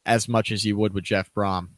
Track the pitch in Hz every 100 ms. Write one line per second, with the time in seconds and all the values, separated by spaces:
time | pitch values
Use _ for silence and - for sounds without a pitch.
0 | - 113 117 113 107 107 107 104 107 95
1 | 87 101 92 - 101 92 87